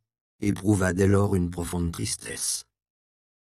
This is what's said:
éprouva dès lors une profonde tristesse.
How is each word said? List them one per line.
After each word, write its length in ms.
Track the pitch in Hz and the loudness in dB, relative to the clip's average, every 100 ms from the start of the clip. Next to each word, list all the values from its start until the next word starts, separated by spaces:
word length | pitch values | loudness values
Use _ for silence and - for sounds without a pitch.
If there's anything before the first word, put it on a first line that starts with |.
| _ _ _ - | _ _ _ -6
éprouva 500 | 101 90 95 101 92 | -4 0 2 2 2
dès 160 | 90 98 | 4 4
lors 280 | 98 101 95 | 4 4 0
une 140 | 87 | -2
profonde 400 | 90 85 90 85 | -4 -6 -4 -4
tristesse. 760 | - 110 - - - - - - _ _ _ _ _ _ _ | -4 -6 -6 -10 -8 -6 -6 -10 _ _ _ _ _ _ _